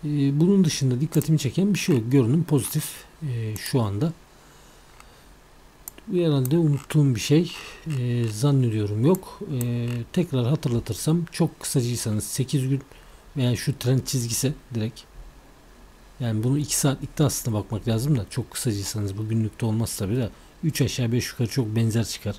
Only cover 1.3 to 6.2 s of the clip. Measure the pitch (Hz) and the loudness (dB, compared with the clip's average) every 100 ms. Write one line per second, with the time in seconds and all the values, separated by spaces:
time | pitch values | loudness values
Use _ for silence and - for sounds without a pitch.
1.3 | 156 127 135 196 185 - 139 110 139 117 | 2 2 0 2 2 2 2 4 4 4
2.3 | 151 160 147 107 156 - - - - 156 | 2 2 0 0 -4 -4 -12 -18 -10 -6
3.3 | 120 110 110 - 139 110 101 160 160 - | -4 -4 -6 -2 0 0 0 -2 -4 -16
4.3 | - - - - - - - - - - | -20 -20 -20 -20 -20 -20 -20 -20 -20 -20
5.3 | - - - - _ - - - 175 | -20 -20 -20 -20 _ -20 -18 -4 0